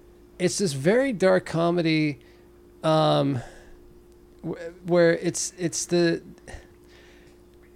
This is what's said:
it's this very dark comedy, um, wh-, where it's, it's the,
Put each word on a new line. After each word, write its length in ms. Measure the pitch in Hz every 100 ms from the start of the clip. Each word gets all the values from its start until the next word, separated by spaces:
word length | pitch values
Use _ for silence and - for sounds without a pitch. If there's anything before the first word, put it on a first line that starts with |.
| - - - -
it's 180 | 180 -
this 160 | 196
very 400 | 135 143 233 269
dark 320 | 202 185 185 -
comedy, 760 | 165 170 175 165 156 151 135 - - - - - -
um, 580 | 165 156 151 151 139 131 - - - - - - - - - -
wh-, 140 | 160 - 170 180 180
where 240 | 175 170
it's, 400 | 170 175 - - -
it's 260 | 170 - -
the, 380 | 175 170 165 - - - - - - - - - - - - - - -